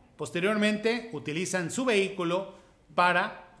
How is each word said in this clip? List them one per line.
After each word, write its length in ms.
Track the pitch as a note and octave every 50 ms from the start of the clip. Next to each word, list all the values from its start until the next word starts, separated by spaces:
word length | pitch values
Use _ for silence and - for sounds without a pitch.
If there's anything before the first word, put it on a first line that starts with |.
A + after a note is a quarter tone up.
| - _ _
posteriormente 920 | - D3+ D3+ - F3 F3+ G#3 G#3+ G#3+ G#3 G#3+ G#3+ G#3 G#3+ A3 A#3 A#3+ D3 -
utilizan 580 | D3+ C#3+ - D3+ D3 E3+ F#3 - F#3 F3+ E3+ D#3
su 140 | - A#3+ B3+
vehículo 720 | B3+ A3 G3 G3 F#3 G3 F#3+ F3 E3 F3 F#3+ G3 - - - - - _ _ _ - -
para, 640 | F3+ F3+ F3+ F3 F3+ G3+ A3 - - - - - -